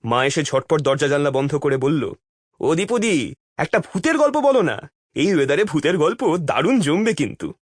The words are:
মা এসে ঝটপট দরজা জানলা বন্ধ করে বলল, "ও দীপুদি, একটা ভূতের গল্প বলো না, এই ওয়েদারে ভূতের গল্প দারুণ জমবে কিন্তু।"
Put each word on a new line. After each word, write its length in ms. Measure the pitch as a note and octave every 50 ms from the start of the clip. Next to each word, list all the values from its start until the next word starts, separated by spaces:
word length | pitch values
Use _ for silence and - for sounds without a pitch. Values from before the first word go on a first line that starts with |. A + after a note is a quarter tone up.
| -
মা 220 | A2+ A#2 B2 C3
এসে 160 | C#3 - E3
ঝটপট 380 | D3 - - C3+ C3 - D#3+ D3+
দরজা 280 | C#3+ C3+ C3+ C3 D3 C#3
জানলা 220 | C#3+ C#3+ D3 C#3+
বন্ধ 240 | C3 C3 C#3 C#3 D3+
করে 220 | C#3+ - C#3+ C3+
বলল, 360 | C3 C3 C#3 E3 D3 A2+ - - _ _ _ _ _ _ _ _ _
"ও 140 | - C#3+ E3
দীপুদি, 600 | E3 G3+ G3+ A#3+ A#3+ G#3 A3+ F#3+ C#3+ A2+ - C3+ _ _ _ _
একটা 220 | - D#3+ - - G#3+
ভূতের 400 | - - - G3 - D#4+ E4 D4+
গল্প 180 | D4+ C#4+ C#4
বলো 260 | D4+ C4 C#4 C4+ B3+
না, 280 | F#3 C#3+ G#2+ G2 - - _ _ _ _ _
এই 200 | - C#3+ G3 G3
ওয়েদারে 300 | D3+ C#3 C3+ C#3+ E3 G#3+
ভূতের 340 | G3+ - D3+ - D#3 F3+ F3+
গল্প 380 | D3+ E3+ A3+ - C4+ F#3+ D#3+
দারুণ 440 | F#3 D#3 - G2+ A#2 D3+ G#3 C4+ B3
জমবে 340 | E3+ C#3+ D#3 F#3+ A3 A#3 F#3+
কিন্তু।" 380 | - C#3+ G2+ - _ - - - _